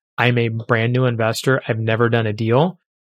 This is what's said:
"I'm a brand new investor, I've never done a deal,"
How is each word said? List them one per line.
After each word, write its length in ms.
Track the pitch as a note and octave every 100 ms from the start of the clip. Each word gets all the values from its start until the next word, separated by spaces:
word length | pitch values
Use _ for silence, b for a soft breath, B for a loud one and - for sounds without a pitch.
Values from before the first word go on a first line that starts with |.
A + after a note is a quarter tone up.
| _ -
"I'm 200 | A#2+ A#2+
a 80 | A#2
brand 460 | A2+ - A#2 A#2
new 120 | B2 B2+
investor, 560 | A#2 A2 A2+ - C3+ -
I've 100 | A2+
never 320 | A2 A2 A#2
done 160 | A#2 A2
a 80 |
deal," 460 | G#2 A2 A#2+ F3 - _ _